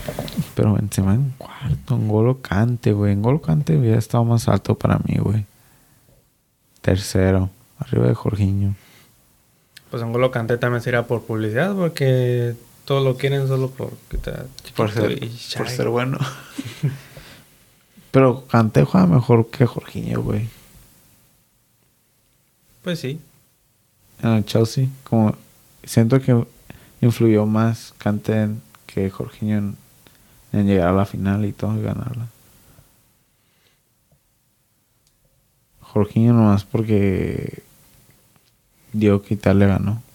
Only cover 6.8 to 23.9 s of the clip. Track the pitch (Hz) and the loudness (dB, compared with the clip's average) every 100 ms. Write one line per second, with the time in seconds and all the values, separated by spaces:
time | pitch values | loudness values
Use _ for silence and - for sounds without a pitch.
6.8 | - 92 - 92 95 95 95 - _ - | 0 0 0 0 2 2 0 -6 _ -16
7.8 | - 120 120 120 - 101 98 98 98 98 | -4 0 2 0 -2 -2 0 0 -2 -4
8.8 | _ - _ _ _ _ _ _ _ - | _ -20 _ _ _ _ _ _ _ -20
9.8 | _ 123 117 120 127 127 113 120 123 120 | _ -8 -4 0 0 0 -2 0 0 -2
10.8 | 123 120 117 117 - 110 110 110 185 196 | -2 -2 -2 -4 -4 -4 -2 -2 -2 -2
11.8 | 170 160 135 127 123 123 120 117 - - | -4 0 0 2 0 0 -2 -6 -14 -14
12.8 | - 139 135 131 135 139 135 135 131 131 | -4 -2 0 -2 -2 -2 -2 -2 -4 -6
13.8 | 117 117 - - - - - - - - | -12 -12 -10 -8 -8 -8 -12 -18 -10 -4
14.8 | 110 110 107 120 117 117 - 123 117 127 | -2 0 -2 -2 -8 -12 -12 -8 -6 -4
15.8 | 120 117 127 143 135 - - - 120 - | -2 -2 -2 -4 -6 -10 -16 -14 -14 -6
16.8 | 139 - - - - - _ _ _ _ | -6 -6 -14 -20 -20 -20 _ _ _ _
17.8 | _ _ _ 135 131 120 - 117 110 127 | _ _ _ 4 4 2 0 2 4 2
18.8 | 143 185 185 151 117 117 110 - 120 - | 4 4 4 4 4 4 2 0 0 -2
19.8 | - - 113 117 58 107 117 - - - | -12 -10 -6 -4 -4 -4 -6 -12 -20 -20
20.8 | - _ _ _ _ _ _ _ _ _ | -20 _ _ _ _ _ _ _ _ _
21.8 | _ _ _ _ _ _ _ _ _ _ | _ _ _ _ _ _ _ _ _ _
22.8 | 185 165 127 156 - _ _ _ _ _ | -8 -6 -6 -10 -14 _ _ _ _ _
23.8 | _ | _